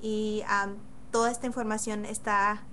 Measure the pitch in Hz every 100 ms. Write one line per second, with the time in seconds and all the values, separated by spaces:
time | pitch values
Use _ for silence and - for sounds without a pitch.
0 | 220 214 214 214 - 202 202 202 - -
1 | - 226 233 240 247 247 220 214 226 214
2 | 208 214 220 202 202 208 -